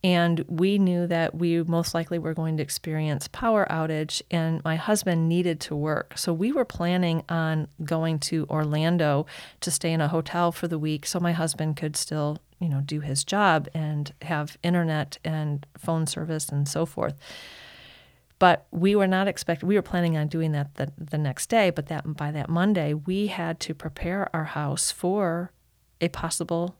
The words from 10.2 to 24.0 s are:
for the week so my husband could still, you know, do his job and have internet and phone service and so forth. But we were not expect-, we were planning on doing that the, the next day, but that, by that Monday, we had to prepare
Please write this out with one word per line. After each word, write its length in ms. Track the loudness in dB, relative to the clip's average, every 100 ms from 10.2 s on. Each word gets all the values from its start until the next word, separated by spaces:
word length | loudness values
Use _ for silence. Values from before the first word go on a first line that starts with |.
| -2 0 0
for 160 | 0 -2
the 120 | -2
week 260 | 0 -2 -2
so 120 | 0
my 120 | 0
husband 460 | 2 0 -2 -2 -2
could 180 | -4 -4
still, 420 | -4 -2 -2 -4 _ _
you 100 | 0
know, 120 | 0
do 180 | 0 -4
his 220 | -2 -2
job 440 | 0 4 4 4 2
and 400 | -4 -2 -2 -4 -8
have 360 | -6 -4 -4 -4
internet 560 | 0 2 2 0 -4 -6
and 420 | -6 -2 -2 -4 -6 -10
phone 280 | -2 0 0
service 420 | -4 -4 -4 -2
and 200 | -2 0
so 160 | 0 -2
forth. 300 | 0 -4 -4 -14 -18 -18 -20 -20 -20 -20 -20 -20 _ _ _
But 280 | 6 6 0
we 260 | 0 4 4
were 120 | 4
not 200 | 2 0
expect-, 360 | -2 -4 -2
we 120 | 2 2
were 60 |
planning 340 | 2 0 2 0
on 120 | 0
doing 240 | 0 0
that 240 | 0 -4 -4
the, 180 | -6 -6
the 220 | -6 -2
next 320 | -2 -2 0
day, 220 | 4 4
but 160 | 2 -4
that, 280 | -6 -6 -4
by 140 | -4
that 180 | -4 -2
Monday, 440 | 2 4 4 2
we 340 | -2 -2 -2 -2
had 320 | -2 -4 -6
to 120 | -8
prepare 560 | -8 -8 -6